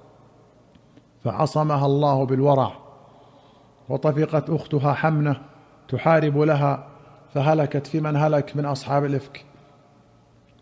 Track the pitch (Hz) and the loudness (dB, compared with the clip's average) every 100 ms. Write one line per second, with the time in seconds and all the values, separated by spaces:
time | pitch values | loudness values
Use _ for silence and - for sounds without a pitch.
0 | - - - _ - _ _ _ _ - | -20 -20 -20 _ -20 _ _ _ _ -20
1 | _ _ 120 - 151 151 151 143 139 139 | _ _ -6 -2 -2 0 0 0 2 2
2 | 147 135 131 131 143 135 120 - - - | 2 2 0 0 2 2 0 -4 -20 -20
3 | - - - - - - _ _ - 139 | -20 -20 -20 -20 -20 -20 _ _ -8 -2
4 | 156 143 151 156 139 156 - 147 143 131 | 0 0 0 0 -2 -4 -2 -2 0 0
5 | 160 151 147 131 - - - - - 123 | 0 0 0 -2 -6 -20 -20 -20 -8 -2
6 | 160 160 151 143 151 143 143 135 - - | 2 4 2 2 2 2 0 -2 -6 -20
7 | - - - 147 143 156 143 143 - 160 | -20 -20 -8 -2 2 2 0 -2 -4 -4
8 | 151 143 151 147 139 147 143 135 - 143 | -2 0 2 2 -2 -4 -4 -4 -2 -2
9 | 143 139 - - - - - - _ _ | 0 -2 -6 -18 -20 -20 -20 -20 _ _
10 | _ _ _ _ _ _ | _ _ _ _ _ _